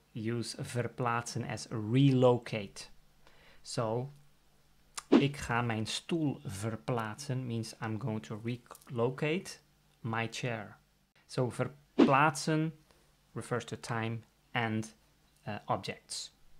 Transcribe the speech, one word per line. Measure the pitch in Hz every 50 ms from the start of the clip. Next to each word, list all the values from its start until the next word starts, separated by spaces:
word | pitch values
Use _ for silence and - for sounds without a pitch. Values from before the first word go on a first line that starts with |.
| _ _ -
use | 120 107 113 120 120 113 - - -
verplaatsen | 139 - - 123 117 117 - - 127 117 117 117 120 - - 120 117 -
as | - 107 - -
relocate. | - 113 107 104 117 131 139 139 131 127 127 123 123 120 - - - 107 98 98 - - - - - - - - _ _ - - - - - - - - -
So, | - - 127 120 110 110 123 131 143 - - - - _ _ _ _ _ _ _ _ _ _ _ _ _ - - -
ik | - - 143 143 143
ga | - - - 120 117 120
mijn | 117 113 110 110
stoel | - - - - - 180 165 156 143 - - -
verplaatsen | - 98 95 104 113 110 110 - - 127 117 113 107 107 - - - 127 131 131
means | 120 117 113 110 - - - -
I'm | 113 110 104
going | 135 117 110 107 -
to | - 117 104 113
relocate | 117 123 120 - - - - - - 135 117 117 131 135 - 156 151 160 190 185 - - - _ _ _ _ _ _ _ _
my | - 113 113 113 113 113
chair. | - - - 127 117 110 101 101 107 - _ _ _ _ _ _ _ _ _
So, | - - - 127 -
verplaatsen | - - - - - - _ _ _ - 262 - 135 135 147 156 147 - - 160 156 156 156 160 156 - _ _ _ _ _ _ _ _ _ _ -
refers | 117 110 - 123 117 -
to | - 113 -
time | - - 120 113 113 113 113 110 - - _ _ _ _ -
and, | 127 117 113 110 110 110 - - _ _ _ _ _ _ _ _ _ -
uh, | - 104 104 -
objects. | - 117 107 98 - - - - - - - - - - _ - - -